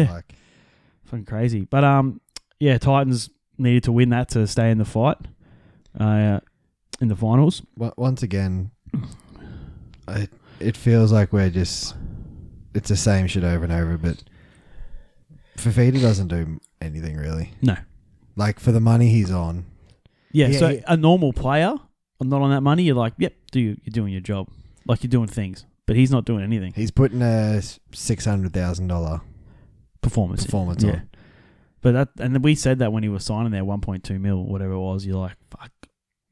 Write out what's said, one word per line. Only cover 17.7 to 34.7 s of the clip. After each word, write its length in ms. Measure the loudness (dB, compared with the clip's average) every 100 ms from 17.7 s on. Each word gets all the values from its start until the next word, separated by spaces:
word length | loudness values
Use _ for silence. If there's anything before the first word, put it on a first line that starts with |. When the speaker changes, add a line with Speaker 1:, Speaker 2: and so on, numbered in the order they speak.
| -2 -6 -20 _ _ _ -2
Speaker 2:
Like, 240 | -2 0
for 120 | 2
the 80 | 4
money 300 | 4 6 6
he's 220 | 4 2
on. 340 | -2 -4 -6 -10 -18 -20 _ _ _ _
Speaker 1:
Yeah, 160 | 2 2
Speaker 2:
Yeah, 120 | 4
Speaker 1:
so 80 | 2
Speaker 2:
he 120 | 0 0
Speaker 1:
a 80 | 2
normal 360 | 4 4 2
player, 400 | -2 -2 0 0 -2 -10 _ _ -8
not 200 | -2 0
on 100 | 2
that 100 | 2
money, 220 | 2 2
you're 120 | 2 2
like, 180 | 0 -2
"Yep, 160 | -6 -6 _
do 80 | -2
you, 180 | -2 -4
you're 80 | -8
doing 220 | -6 -4
your 80 | -6
job." 260 | -6 -6 -8 -14 -20 _ -4
Like, 160 | -2
you're 60 | 0
doing 180 | 0 0
things. 380 | -6 -8 -10 -20 _ -2
But 100 | 4
he's 140 | 4
not 120 | 4
doing 200 | 0 -2
anything. 280 | -2 -4 -4
Speaker 2:
He's 180 | -6 -2
putting 300 | 2 2 2
a 340 | 0 2 0 -2
s-, 220 | -4 -12 _
six 320 | -10 -6 -4 -2
hundred 280 | -2 -2
thousand 340 | -2 -4 -4 -4
dollar 340 | -4 -4 -6 -10 -20 -20 -20 _ _ _ _
Speaker 1:
Performance. 440 | -2 0 -2 -2 -4
Speaker 2:
performance 380 | -2 -2 0
Speaker 1:
Yeah. 80 | 0
Speaker 2:
on. 160 | 0 -8 -20 _ _ _ _ _ _
Speaker 1:
But 100 | 2
that, 160 | 2 0 -4
and 140 | -2 0
then 60 |
we 120 | 2 2
said 240 | 2 0
that 120 | 0
when 100 | -2
he 60 | -4
was 140 | -4 -6
signing 260 | -4 -2
there, 140 | -2 -4
one 160 | -4
point 220 | -6 -8
two 160 | -8 -4
mil, 240 | -2 -2 -2
whatever 280 | -6 -4